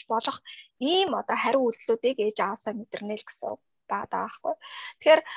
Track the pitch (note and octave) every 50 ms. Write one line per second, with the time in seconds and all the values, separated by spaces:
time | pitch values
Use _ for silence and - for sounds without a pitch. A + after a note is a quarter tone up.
0 | - - A3+ A3+ - - - - _ - - - - _ _ - B3 C#4+ F4 F#4+
1 | G4 E4+ A#3 G3+ - - A3+ A3+ - - B3 C4+ B3+ A#3 A3+ - - - A3+ A3+
2 | - A#3+ C4+ - G#3 G#3+ G#3+ - F#3 G3 G#3 - - A3+ B3 G#3+ A3+ _ - B3
3 | G#3 G#3 G#3+ G#3 - - - - - A3 G#3+ - _ _ _ _ _ - G3+ G3+
4 | G3 - G3 F#3 F#3 A3+ - - - - D#4+ - - - - - - - - _
5 | - D4+ D#4 D#4+ D#4+ - -